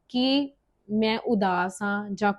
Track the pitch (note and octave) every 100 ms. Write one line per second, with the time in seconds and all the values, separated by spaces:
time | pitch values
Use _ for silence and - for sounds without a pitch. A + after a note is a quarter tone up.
0 | _ B3 B3+ C#4 C#4 - _ _ - G#3+
1 | A3 A3+ - A3+ G3 F3+ F#3 F#3+ G3+ G3+
2 | G#3 G3 G#3